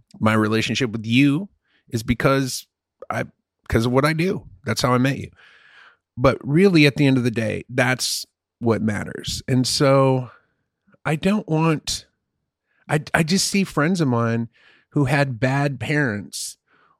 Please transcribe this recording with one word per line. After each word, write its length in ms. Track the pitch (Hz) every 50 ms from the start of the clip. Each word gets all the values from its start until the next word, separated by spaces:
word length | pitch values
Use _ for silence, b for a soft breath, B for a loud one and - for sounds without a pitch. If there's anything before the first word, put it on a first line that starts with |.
| _ _ - -
My 140 | 107 107
relationship 580 | 110 110 110 104 110 113 - - 113 107 135 113
with 160 | 101 113 107
you 420 | 113 117 131 143 143 139 165 202 - _ _ _ _ _ _ _ _
is 140 | - 113
because 640 | 117 120 120 - - 135 135 135 135 123 - - - _ _ _ _ _ _ - - -
I, 160 | 104 92 - - _ _ _ _ _ _ _ -
'cause 180 | - 117 113
of 60 | 123
what 120 | 123 135 143
I 100 | 151 160
do. 300 | 160 170 190 - - - - - - -
That's 180 | 104 107 -
how 100 | - 127
I 60 | 123 123
met 200 | 127 139 131 -
you. 120 | - - b b b b b b b b b b b b b b _ _ _
But 200 | 127 127 135 113 -
really, 420 | - 131 147 170 196 202 175 156 147
at 120 | 143 -
the 100 | 147 147
end 100 | 139 131
of 60 | 127
the 80 | 120 123
day, 340 | 110 117 110 104 95 92 - -
that's 580 | 123 127 123 127 127 - - - - - - - _ _ _ _ _ -
what 240 | 120 117 110 101
matters. 580 | 107 107 104 98 90 - - - - - - - -
And 180 | - 131 127 127 -
so 640 | - - 147 135 135 135 135 135 131 127 123 117 b b b b b b _ _ _ _ _ _ _ _ -
I 100 | 147 160
don't 320 | 151 - 190 208 214 - -
want, 580 | 156 156 160 165 156 - - - - - - _ _ _ _ _ _ _ _ _ _ _ _ _ _ _ _ -
I, 160 | 143 156 147 - -
I 80 | 160
just 240 | 165 151 190 185 -
see 160 | - - 196
friends 380 | 190 - - 151 147 170 190 170
of 80 | 160 131
mine 400 | 120 117 117 113 117 117 117 b b b b b b b b b
who 140 | - 147 143
had 340 | 123 143 139 143 139 120 107
bad 400 | 127 131 135 139 143 143 135 120
parents 760 | - 156 151 151 143 120 104 104 92 - - - - - - _ _ _ _ _ _ _ _